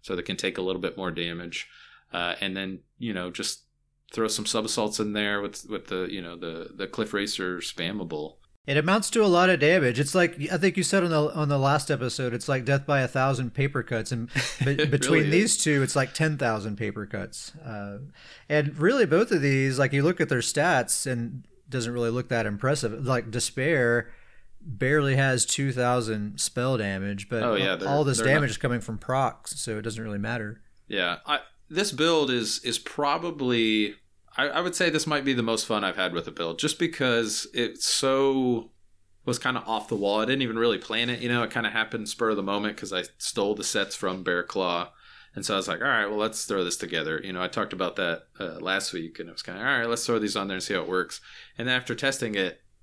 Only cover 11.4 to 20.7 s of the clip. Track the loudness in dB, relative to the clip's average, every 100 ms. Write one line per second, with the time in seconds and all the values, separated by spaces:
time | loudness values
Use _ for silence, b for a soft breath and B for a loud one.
11.4 | 2 2 4 4 2 0 -2 -2 -2 -2
12.4 | -2 0 2 2 4 2 2 2 2 2
13.4 | -2 0 0 -2 -2 -2 -2 -4 -4 -4
14.4 | -4 0 0 2 2 2 4 4 6 4
15.4 | 4 2 4 4 4 2 0 0 0 2
16.4 | 0 0 -4 -4 -4 -6 -8 -8 -8 -12
17.4 | -16 -14 -12 -10 -10 -10 -14 B B B
18.4 | 0 2 2 2 4 4 4 4 4 4
19.4 | 4 4 2 2 2 4 2 2 0 0
20.4 | 2 2 4